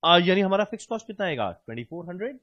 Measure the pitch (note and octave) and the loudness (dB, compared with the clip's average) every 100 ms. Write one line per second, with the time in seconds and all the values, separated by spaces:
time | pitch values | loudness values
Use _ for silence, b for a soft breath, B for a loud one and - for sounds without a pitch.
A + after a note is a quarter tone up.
0 | E3 F3 F3 F#3 G3 G3 G#3 A3 - A3+ | 6 6 6 2 2 0 -2 -6 -8 -10
1 | - G#3 F#3+ C#3+ G2+ E2+ - A#2 A#2 E3+ | -8 -6 -4 -2 -4 -6 -12 -12 -10 -12
2 | E3+ F3+ A3+ C4 | -12 -10 -10 -10